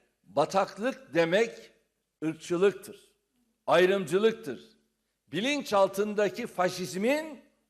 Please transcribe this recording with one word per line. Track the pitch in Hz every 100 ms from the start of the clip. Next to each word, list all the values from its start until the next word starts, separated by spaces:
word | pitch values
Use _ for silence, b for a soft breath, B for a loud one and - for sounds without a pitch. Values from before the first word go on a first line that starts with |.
| _ _
bataklık | _ 143 156 190 196 - 240 - -
demek | 165 165 196 226 - - _ _ _ _ -
ırkçılıktır, | 156 156 - 175 196 190 - - _ _ _ _ _ _ -
ayrımcılıktır. | 160 185 196 151 185 220 220 143 98 - _ _ _ _ _ -
Bilinç | 165 247 294 -
altındaki | 202 196 196 214 208 208 196 233
faşizmin | - 180 175 165 170 226 294 311 277 _ _